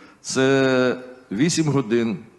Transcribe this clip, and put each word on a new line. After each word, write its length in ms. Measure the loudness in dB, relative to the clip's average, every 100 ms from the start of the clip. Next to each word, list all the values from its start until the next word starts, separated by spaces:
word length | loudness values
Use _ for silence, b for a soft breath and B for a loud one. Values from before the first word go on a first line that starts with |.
| B B
це 760 | -6 0 2 2 2 2 0 -2 -8 -20 -10
вісім 340 | -2 0 0 0
годин 500 | 0 0 0 0 -4 -10